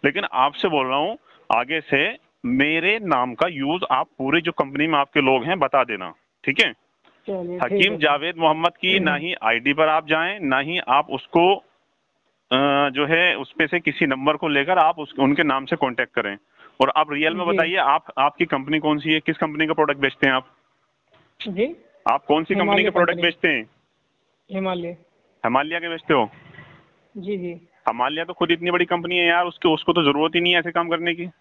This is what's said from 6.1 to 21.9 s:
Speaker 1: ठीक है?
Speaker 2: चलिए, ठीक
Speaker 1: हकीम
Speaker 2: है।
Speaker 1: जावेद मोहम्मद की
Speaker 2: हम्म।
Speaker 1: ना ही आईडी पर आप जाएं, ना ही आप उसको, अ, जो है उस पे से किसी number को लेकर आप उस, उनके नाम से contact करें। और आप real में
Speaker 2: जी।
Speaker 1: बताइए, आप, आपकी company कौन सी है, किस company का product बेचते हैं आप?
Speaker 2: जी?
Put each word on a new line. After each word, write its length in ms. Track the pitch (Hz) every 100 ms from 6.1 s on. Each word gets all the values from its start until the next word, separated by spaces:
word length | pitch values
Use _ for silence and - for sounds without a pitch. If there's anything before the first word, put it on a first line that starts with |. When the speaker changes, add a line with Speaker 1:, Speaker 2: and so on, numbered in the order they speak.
| 80 _ _
Speaker 1:
ठीक 160 | - 139
है? 120 | 202 - _ _ _ _ -
Speaker 2:
चलिए, 320 | 190 175 180
ठीक 40 |
Speaker 1:
हकीम 280 | 127 202 196
Speaker 2:
है। 60 | 202
Speaker 1:
जावेद 380 | 151 147 160 170
मोहम्मद 400 | 165 156 170 -
की 180 | 185 190
Speaker 2:
हम्म। 140 | 180
Speaker 1:
ना 60 | 147
ही 180 | 165 185
आईडी 300 | 110 117 127
पर 140 | 143 160
आप 200 | 156 156
जाएं, 320 | 156 170 208
ना 200 | 156 131
ही 200 | 139 175 -
आप 200 | 135 151
उसको, 440 | 135 - 170 175 196 _ _ _ _ _ _ _ _ _
अ, 380 | 127 143 143 143
जो 160 | 131 143
है 300 | 165 180 113
उस 160 | 135 -
पे 80 | 160
से 120 | 175
किसी 260 | 165 143 156
number 320 | 131 139 151
को 100 | 170
लेकर 300 | 143 139 185
आप 200 | 160 170
उस, 140 | 147 -
उनके 240 | 135 143
नाम 220 | 156 135 135
से 100 | -
contact 380 | 135 120 123
करें। 240 | - 104 101 _ _ - _
और 100 | 131 -
आप 160 | 156
real 220 | 147 156
में 100 | 170 175
Speaker 2:
जी। 60 |
Speaker 1:
बताइए, 240 | 180 165 185
आप, 300 | 135 151 - -
आपकी 280 | 143 - 170
company 340 | 143 135 156
कौन 180 | 151 151
सी 140 | 151
है, 60 | 156
किस 180 | 151 156
company 300 | 160 151 156
का 60 |
product 260 | 156 151 143
बेचते 280 | 139 - 139
हैं 60 |
आप? 140 | 131 - _ _ _ _ _ _ _ _ _
Speaker 2:
जी? 280 | 226 180 247 339 -